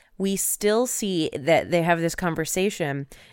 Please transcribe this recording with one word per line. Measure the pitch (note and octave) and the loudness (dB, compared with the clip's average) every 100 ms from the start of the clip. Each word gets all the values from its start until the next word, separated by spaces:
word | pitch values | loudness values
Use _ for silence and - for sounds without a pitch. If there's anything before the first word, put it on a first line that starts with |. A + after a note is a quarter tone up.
| _ - | _ -4
we | G3 G3 | -2 0
still | - - G#3 A3 B3 | -2 0 2 2 0
see | - G#3 F3 D#3 - | -2 -2 0 -2 -2
that | C3+ D#3 F2+ | 2 2 4
they | E3+ | 2
have | E3+ E3+ | 2 2
this | E3 | 0
conversation. | - F3+ D#3+ D#3 F#3 G3 - D3+ C#3 C#3 - - | -2 -2 -2 -2 0 0 0 -4 -4 -8 -14 -20